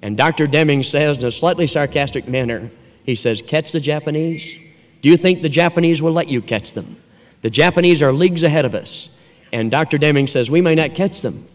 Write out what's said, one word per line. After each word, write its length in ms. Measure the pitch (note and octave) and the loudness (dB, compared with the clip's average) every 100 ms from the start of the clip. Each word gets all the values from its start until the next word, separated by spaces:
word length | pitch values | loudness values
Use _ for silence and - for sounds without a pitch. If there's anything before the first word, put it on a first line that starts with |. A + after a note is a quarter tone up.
And 160 | G#2 G#2+ | -6 2
Doctor 300 | D3 - D3+ | 2 2 0
Deming 360 | D3 D#3 C#3 | 2 2 2
says 340 | C3 C#3+ D3+ C#3 | 0 0 0 0
in 80 | |
a 60 | B2 | -4
slightly 360 | A2+ E3 F3 E3 | -2 -2 0 -2
sarcastic 600 | D#3 C#3+ D3 C#3+ C#3 B2 | 0 -2 -2 -4 -6 -4
manner, 420 | C3 A#2+ A#2 A2+ - _ _ | -4 -2 -6 -8 -16 _ _
he 120 | - | -6
says, 260 | A#2+ A#2+ A2 | -4 -2 -4
Catch 300 | - D3+ D#3 | -2 -4 -2
the 80 | E3 | -6
Japanese? 800 | C#3 D3+ D3+ D3+ E3 E3 - - - _ _ _ | -4 -4 -4 -4 -4 -6 -12 -18 -20 _ _ _
Do 80 | C#3 | 4
you 80 | E3+ | 6
think 240 | F#3 F#3 | 4 0
the 80 | D#3+ | 0
Japanese 520 | C#3+ E3+ E3+ E3+ D#3+ | 2 2 2 2 2
will 100 | D#3+ | 0
let 180 | E3 E3 | -2 -2
you 120 | B2+ | -4
catch 320 | G#2 A2 - | -2 -4 -4
them? 220 | - F2 - _ _ _ _ | -10 -14 -18 _ _ _ _
The 80 | A#2 | -6
Japanese 520 | G#2+ E3+ F3 F3+ E3 | 2 2 4 4 4
are 100 | C#3+ | 4
leagues 320 | C3+ F3+ E3+ | 2 2 2
ahead 220 | D#3+ D3+ | 2 2
of 100 | C3 | 0
us. 400 | G2+ - - - _ _ _ _ | -4 -10 -14 -16 _ _ _ _
And 180 | A#2 A2+ | -4 0
Doctor 280 | C3+ D#3 D3 | 0 0 2
Deming 300 | D3 C#3+ C3+ | 2 2 2
says, 220 | C3+ A#2+ | 0 0
We 120 | D#3 | 2
may 140 | F3 | 2
not 200 | D#3+ D3+ | 2 0
catch 260 | - F#3+ - | -2 -4 -4
them 260 | A#2 - - | -8 -10 -16